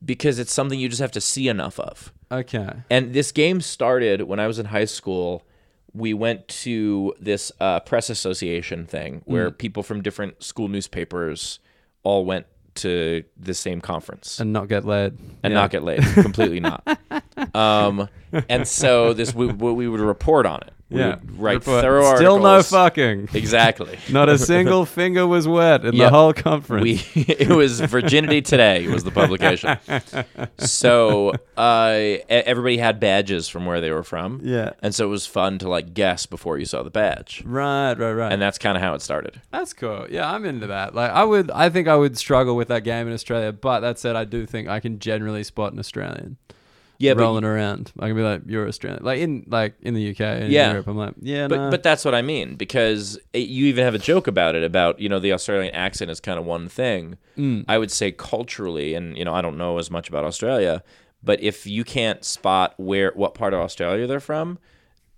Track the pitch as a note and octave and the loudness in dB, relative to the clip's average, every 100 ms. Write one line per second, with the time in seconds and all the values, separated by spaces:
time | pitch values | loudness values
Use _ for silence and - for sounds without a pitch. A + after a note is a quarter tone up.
0 | D3+ B2 D3+ B2 A#2 - C#3 C3+ B2+ A#2+ | -8 -2 0 0 -2 -4 -2 -4 -4 -4
1 | C3+ A2 - - C3 G#2+ D2+ - - - | -4 -4 -4 -2 -2 -2 -6 -8 -10 -12
2 | - - _ B2+ B2 A#2+ G2 - - B2+ | -20 -20 _ -8 -6 -8 -8 -12 -4 -4
3 | B2 B2+ C#3+ - D#3 F#3 E3 - B2 B2+ | -2 -2 -2 0 0 0 -4 -4 0 2
4 | A2+ G2 D#2+ G2+ G#2+ A2 G#2 G#2+ G#2+ - | 2 0 -2 -4 -4 -4 -6 -4 -4 -4
5 | - F#2 F2 F2 - _ _ _ _ G#2+ | -6 -4 -4 -6 -12 _ _ _ _ -8
6 | A2+ G#2+ A2+ A2 - - A#2+ A2+ G#2 G2+ | -6 -2 -2 -4 -10 -12 -6 -4 -2 -2
7 | G2 - G2 G2 - - F#2+ E2+ - A#2+ | -4 -6 -4 -4 -6 -4 -2 -2 -2 -4
8 | - A2 F#2+ F#2 F2+ E2+ F2 E2+ E2+ D2 | -4 -6 -6 -6 -4 -6 -6 -10 -10 -10
9 | D2 D2 - - F2 - A#2 G2+ G2+ G#2 | -10 -12 -6 -2 -2 -4 -10 -8 -8 -8
10 | G2+ - G2+ - - - G#2 G2+ - F2+ | -8 -8 -10 -12 -14 -8 -6 -6 -8 -10
11 | E2+ F2+ E2+ D#2 - - _ _ _ _ | -8 -6 -6 -8 -10 -14 _ _ _ _
12 | G2 G2 F#2 F#2 - _ _ - F#2+ F2 | -2 0 0 -4 -8 _ _ -8 -4 -2
13 | E2 E2 - _ F#2 F2+ - F2 - E2+ | -2 -4 -8 _ -10 -8 -6 -8 -8 -8
14 | - - - - A2 G#2+ G2+ G#2 G#2 G#2 | -10 -16 -16 -6 -4 -2 -2 -4 0 -2
15 | G2+ - - - - G#2 G2+ F2 D#2+ - | -2 -6 -16 -6 0 2 2 0 -2 2
16 | C#3 - F#3 - - F2 E2+ - - D4+ | 4 6 6 4 0 0 -4 -4 -4 -6
17 | _ D4 - - - - A2 G#2+ G#2 G2+ | _ -10 -8 -10 -6 2 4 4 4 0
18 | G2+ - - D#3+ B2 B2 - - C3+ A#2+ | -6 -10 -6 -6 -2 -2 -2 0 4 6
19 | A#2 A2 A#2 A#2 A#2+ G#2 A#2 A#2+ A#2+ A2 | 4 2 -2 0 -2 0 -2 0 -2 0
20 | G#2+ G2+ - D#3 G2+ D2+ - - _ B2+ | 0 0 2 4 4 -2 -10 -20 _ -2
21 | B2+ - - - G#2+ G2+ B2+ B2 B2+ C#3 | 0 -2 -8 -4 0 0 2 2 6 6
22 | C#3 C3 F3 G3 G3 G3 - F#3+ F3+ D#3+ | 6 8 8 8 10 8 8 6 6 6
23 | B2+ G2+ G#2 A2 G#2+ A#2 A2+ A2 F2 F#2 | 2 0 -2 -4 2 6 6 4 -6 -12
24 | - C3+ C#3+ C#3 B2+ F3 F3+ F#3 E3+ - | 0 4 6 6 4 4 4 4 2 0
25 | F3+ F3+ F3+ F3 D#3 E3+ E3 C#3+ A2+ A#2+ | 0 2 4 2 4 4 6 6 4 6
26 | B2 D3 D#3 D3+ - D3+ C#3 A2+ A2+ G#2+ | 8 10 8 6 0 -2 0 0 2 0
27 | - - C3+ D#3+ C#3 E3+ C#3+ A#2 D3+ B2 | -2 -2 0 2 4 6 6 2 0 0
28 | D3+ C#3+ D3+ D3 - C#3 A2 F#2 F2 F2 | 2 2 4 0 4 6 6 6 0 -4
29 | F2 E2+ D#3 - D#3+ F3 E3 C3+ - C#3 | -2 2 2 2 0 0 0 -4 -4 -8
30 | - C#3+ - - A#2+ - B2 - B2 A#2+ | -6 -10 -10 -10 -14 -6 -4 2 4 6
31 | A2+ G#2 G2+ A#2+ - - A#2 A2+ A2+ A2 | 6 4 0 -2 -6 0 2 4 4 2
32 | G#2+ G2+ - A#2+ A#2+ B2 B2+ A#2+ A#2 G#2+ | 0 -2 2 2 2 0 0 2 0 2
33 | G#2+ F#2+ G2 F#2 E2 F2 F2+ E2+ D#2+ D#2+ | 2 2 0 -4 -6 -8 -4 -2 -2 -4
34 | E2+ E2+ F#2 C3 B2 B2 G#2+ - G#2+ G2+ | -6 -8 -8 -8 -4 -4 -4 -6 -6 -2
35 | G#2 G2+ - - F#2+ F#2+ F2+ F2 E2 F2 | -2 -4 -4 -2 -2 -2 -4 -4 -4 0
36 | F#2+ F2 - E2+ F2 D2+ D#2+ B1+ B1+ G#2+ | 0 0 -6 -10 -6 -6 -6 -8 -6 -2
37 | G#2 C2 - - - B2+ C#3+ C#3 C3+ A#2+ | 0 -2 -8 -16 -8 -6 -2 -2 -2 -2
38 | A2+ A2+ A2+ G2+ G2 - G#2+ F#2 F#2 C#2+ | -2 -2 -2 0 -2 -2 -2 0 -2 -4
39 | - D2+ - - _ D#4 F4+ - A#2+ G2+ | -4 -6 -6 -14 _ -10 -10 -10 -10 -10
40 | - C#3+ D#3+ G3+ G3+ C3 G#2+ G2 G2 A2+ | -10 -6 -6 -6 -8 -8 -8 -6 -6 -4
41 | A#2+ G2 G#3+ G#3 F3 - E3+ F3 D#3+ D3+ | 0 2 4 4 2 2 2 2 4 6
42 | C#3+ A#2+ - C3+ B2+ A#2+ A#2 A#2+ G#2+ A#2 | 4 0 2 4 4 2 0 -2 -2 -4
43 | A#2 A2+ - A#2 G#2+ G#2 C3+ A#2+ A#2+ A2+ | -4 -8 -4 -4 -2 -4 -2 0 -2 -4
44 | B2 A2+ G#2+ A#2 A2 A2+ G#2 G#2+ A#2 G#2+ | -4 -4 -4 -6 -8 -8 -6 -6 -6 -8
45 | A2 A2 G#2+ G#2+ G#2 - G#2 G#2 G2 - | -4 -4 -4 -6 -8 -6 -6 -6 -10 -10
46 | F#2 - - C3 _ - _ _ _ _ | -10 -10 -14 -16 _ -20 _ _ _ _
47 | C3+ A#2+ A#2 A2 G#2+ G#2+ G#2 G2+ - - | 2 4 4 2 0 -2 -2 -6 -12 -8
48 | G#2+ A2 A2 F#2+ - A2 G#2 G#2 - F2+ | -4 -2 -2 -4 -6 -6 -6 -8 -10 -8
49 | A#2 C3 E3+ C3+ - A2+ G#2+ - - A#2 | -6 -4 -4 -6 -4 -4 -4 -6 -6 -4
50 | G#2 G2 G#2+ A#2 G#2+ D3 C3 G2+ G2 G#2 | -4 -4 -4 -4 0 2 2 0 -4 -6
51 | G#2 - B2+ C#3+ C#3+ C#3 C#3 E3+ E3 D3+ | -8 -8 -8 -6 -2 -2 -2 0 0 0
52 | D3 A#2+ B2+ D3+ C2+ C2+ G2 B2+ A2+ G#2+ | 0 0 -2 -6 -8 -10 -4 0 0 0
53 | G2+ G#2 - A#2+ G#2+ B2+ C#3 B2 B2+ G#2+ | -6 -14 -8 -6 -4 0 0 2 2 0
54 | A2+ F3 - F#2 E2 E2 E2 F#2 F2 - | 2 2 2 0 0 0 0 2 2 0
55 | G2+ G2 G2 F#2 - G2+ F#2 D#2+ F#2 - | -2 -2 0 -2 -2 -2 -2 -4 -6 -6
56 | F2+ D#2+ - F2 E2+ E2+ E2+ - B2+ G2 | -10 -10 -8 -8 -6 -8 -8 -6 -4 -4
57 | E2 F2 _ - C#3+ A2+ - A2 G#2+ - | -8 -16 _ -6 -4 -4 0 0 0 -2
58 | G2+ F2+ - A2 A#2+ - F#2+ E2 D2 E2 | -4 -6 -6 -6 -6 -10 -8 -6 -6 -6
59 | F2 C2 F2 F2 F2 D2+ F2 E2+ E2 E2+ | -8 -8 -4 -4 -4 -6 -6 -6 -6 -10
60 | E2 D2 D2+ D#2+ A2+ C3 F#2 E2 - _ | -8 -6 -6 -6 -4 0 0 -2 -8 _
61 | _ _ G#2 G#2 G#2 - G2+ G#2 A#2 C3+ | _ _ -2 -2 -2 -6 -8 -8 -6 -4
62 | A2+ G2 - - G2 F#2+ F2+ - F#2+ G2 | -4 -4 -8 -4 0 0 0 -4 -4 0
63 | F#2+ G2 G2 - G#2 F#2+ E2+ - F2 G2+ | 0 0 -4 -2 -2 -2 -4 -4 -4 -2
64 | B2 C#3 - D3+ E3 F3 _ _ _ _ | -4 -6 -6 -6 -6 -10 _ _ _ _
65 | _ | _